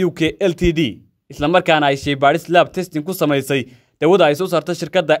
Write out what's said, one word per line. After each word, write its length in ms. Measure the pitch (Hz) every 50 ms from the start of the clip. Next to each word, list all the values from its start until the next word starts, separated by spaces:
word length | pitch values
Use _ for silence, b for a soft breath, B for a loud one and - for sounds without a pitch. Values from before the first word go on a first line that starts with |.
| 185
U 40 | 175 170
K 240 | - 160 160 - -
L 160 | 196 190 165
T 180 | - 180 175 165
D, 300 | 160 165 113 90 - - _ _ _ _ -
isla 200 | 139 - 147 151
markaana 420 | 175 185 175 - 160 151 147 143
ay 60 | 139
shay 180 | 139 - 147 143
baadhis 340 | 135 143 139 156 165 160 -
lab 220 | 170 175 156 151 -
testing 300 | 185 180 175 - 156 147
ku 100 | 185 185
samaysay 540 | - 160 147 147 139 131 - 143 139 117 b b b b b b b
dawada 300 | 147 156 190 196 170 147
ay 40 | 147 143
soo 80 | 185
saarto 280 | 180 170 160 151 - 175
shirkadda 440 | - 170 147 - 190 170 147 156 160